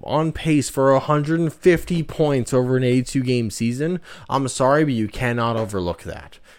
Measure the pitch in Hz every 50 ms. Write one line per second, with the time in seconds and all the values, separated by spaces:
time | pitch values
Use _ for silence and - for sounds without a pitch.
0 | - - 127 151 160 160 151 - - 160 156 147 123 - - 139 135 135 135 131
1 | - - 151 147 147 151 165 165 170 156 - - - 185 170 156 - - 180 170
2 | 151 - - - 160 147 143 127 113 - 139 127 127 123 131 127 131 123 127 131
3 | 123 - - 139 127 123 127 123 117 107 101 - 113 117 120 131 151 165 180 170
4 | - - - - - - 131 135 139 123 - - 135 131 143 151 160 147 127 113
5 | 107 104 - - 127 120 120 120 117 117 117 113 110 101 104 95 90 87 85 -
6 | - 123 110 - - - - - - - -